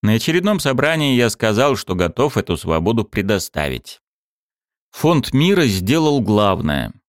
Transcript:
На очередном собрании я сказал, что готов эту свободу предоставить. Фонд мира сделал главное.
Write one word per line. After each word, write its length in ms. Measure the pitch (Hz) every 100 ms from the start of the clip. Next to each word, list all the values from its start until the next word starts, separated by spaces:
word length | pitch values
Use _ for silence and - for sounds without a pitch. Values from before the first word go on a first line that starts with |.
На 120 | 104
очередном 460 | 110 - 165 196 202
собрании 560 | 143 127 143 160 143 123
я 140 | 117
сказал, 460 | - 110 107 143 123
что 200 | - 90
готов 400 | 87 - 143 117
эту 220 | - 85
свободу 480 | 82 80 85 117 104
предоставить. 960 | - 98 101 - - 73 64 - - _ _ _ _ _ _ _ _ _
Фонд 420 | - 151 165 -
мира 320 | 131 170 196 143
сделал 560 | 95 95 156 156 143
главное. 720 | 101 104 101 92 78 71 58 -